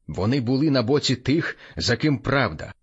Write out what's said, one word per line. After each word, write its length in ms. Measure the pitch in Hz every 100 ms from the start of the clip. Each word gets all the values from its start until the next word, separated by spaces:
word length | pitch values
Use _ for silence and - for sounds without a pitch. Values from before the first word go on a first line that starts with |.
| -
Вони 340 | 76 101 139
були 300 | 117 131 156
на 120 | 131
боці 320 | 113 143 - 123
тих, 420 | - 160 - - - -
за 200 | - 120
ким 200 | 151 135
правда, 560 | - 135 110 78 - -